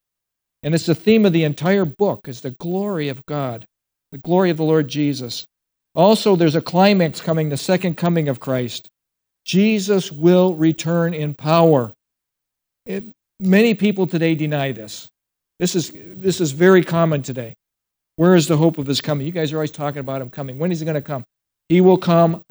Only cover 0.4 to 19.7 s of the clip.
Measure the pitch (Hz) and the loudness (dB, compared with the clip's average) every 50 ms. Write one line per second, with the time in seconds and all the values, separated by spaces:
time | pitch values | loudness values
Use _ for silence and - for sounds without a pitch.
0.4 | _ _ _ _ - 147 160 160 - 175 156 - - 208 220 226 214 196 160 165 | _ _ _ _ -6 -2 -2 -2 0 0 -4 -2 2 2 4 4 4 4 2 2
1.4 | 160 151 143 - 147 180 196 202 190 156 131 - 208 196 131 - - - 127 120 | 0 0 -2 -2 -2 0 0 0 0 -2 -2 -2 -2 -2 -2 -6 -10 -16 -16 -12
2.4 | - 135 127 - - 170 180 190 202 208 196 165 147 143 131 131 - - 147 147 | -12 -12 -12 -10 -10 -8 -6 -6 -6 -6 -6 -6 -6 -6 -8 -10 -12 -10 -8 -6
3.4 | 139 127 117 117 117 _ _ _ _ _ _ _ _ _ - 139 - 160 175 180 | -6 -6 -8 -10 -16 _ _ _ _ _ _ _ _ _ -20 -12 -4 0 2 2
4.4 | 196 180 165 156 160 156 160 160 151 127 123 147 151 147 139 123 127 117 113 - | 2 2 0 0 0 2 2 2 0 0 -2 -2 -2 -2 -2 -4 -8 -10 -12 -12
5.4 | - _ _ _ _ _ _ _ _ _ - 147 170 202 220 214 - 214 196 170 | -14 _ _ _ _ _ _ _ _ _ 0 2 4 4 4 4 2 2 2 4
6.4 | 170 160 147 170 - - 170 175 190 202 208 190 175 151 - - - - 160 160 | 2 2 2 0 -4 -2 2 2 4 4 4 2 0 0 -2 -6 -6 -4 -2 -2
7.4 | 156 151 143 135 - - 185 180 185 180 156 - 170 175 170 165 156 143 131 120 | -2 -4 -4 -6 -4 -2 -2 -2 -2 -4 -4 -2 -2 0 0 0 0 -2 -4 -6
8.4 | - 139 131 127 123 117 - - _ _ _ _ _ _ _ _ _ _ _ _ | -4 -6 -4 -4 -4 -6 -10 -14 _ _ _ _ _ _ _ _ _ _ _ _
9.4 | _ - - 185 202 220 220 208 190 202 208 190 170 - 160 143 156 175 180 180 | _ -2 2 2 2 2 2 0 0 0 0 -2 -2 -4 -6 2 4 4 6 6
10.4 | 180 185 175 156 156 160 160 - - 160 170 170 165 170 175 156 151 147 143 - | 4 2 0 0 0 0 0 0 -4 -4 -2 -2 -2 -2 -4 -4 -6 -8 -8 -6
11.4 | - 156 160 170 165 165 156 135 120 110 - _ _ _ _ _ _ _ _ _ | -2 0 2 4 4 4 4 2 0 -2 -8 _ _ _ _ _ _ _ _ _
12.4 | _ _ _ _ _ _ _ _ _ - 190 196 220 220 - _ _ _ _ - | _ _ _ _ _ _ _ _ _ -10 -10 -10 -10 -12 -20 _ _ _ _ -6
13.4 | 196 185 185 202 226 240 214 - 196 208 190 196 185 160 - 160 165 165 165 147 | 0 2 4 4 4 4 2 0 0 -2 0 0 -2 -2 -2 -2 0 0 0 -2
14.4 | 156 151 151 143 139 135 123 104 107 107 - - - - _ _ _ _ _ _ | -2 -4 -4 -4 -4 -4 -6 -8 -12 -16 -18 -18 -20 -20 _ _ _ _ _ _
15.4 | _ _ _ - 170 175 - 185 143 - - - 143 - - - 185 190 170 - | _ _ _ -4 -4 -2 -2 -2 -4 -6 -10 -18 -20 -20 -14 -6 -2 -2 -2 -2
16.4 | 175 151 135 151 175 185 190 185 160 - 165 165 170 160 156 143 127 - 127 131 | -2 -4 -2 2 4 6 6 6 4 2 0 0 0 0 0 -2 -4 -6 -10 -10
17.4 | 120 113 - _ _ _ _ _ _ _ _ _ _ _ _ - 160 180 185 175 | -10 -12 -14 _ _ _ _ _ _ _ _ _ _ _ _ 2 4 6 6 6
18.4 | 151 151 165 147 160 170 170 160 139 135 139 131 - - 151 143 135 156 175 175 | 4 4 2 2 2 2 0 -2 -4 -4 -4 -4 -4 -4 -4 -4 -4 -6 -6 -4
19.4 | 160 143 156 156 156 147 | -4 -4 -4 -4 -6 -6